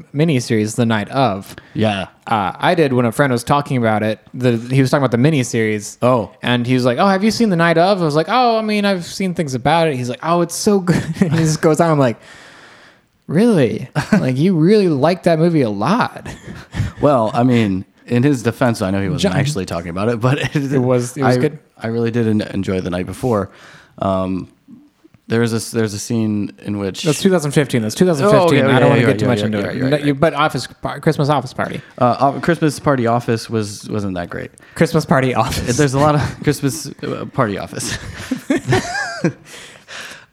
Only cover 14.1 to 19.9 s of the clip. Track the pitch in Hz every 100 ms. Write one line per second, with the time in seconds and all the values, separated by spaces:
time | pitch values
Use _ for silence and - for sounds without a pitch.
14.1 | 190 143 127 175 170 160 214 185 143 151
15.1 | 185 180 160 170 160 117 101 113 226 147
16.1 | - - - - - - - - - 139
17.1 | 135 110 - 127 120 107 95 101 _ -
18.1 | 120 139 135 110 - 123 113 95 98 98
19.1 | - 185 95 104 147 92 85 85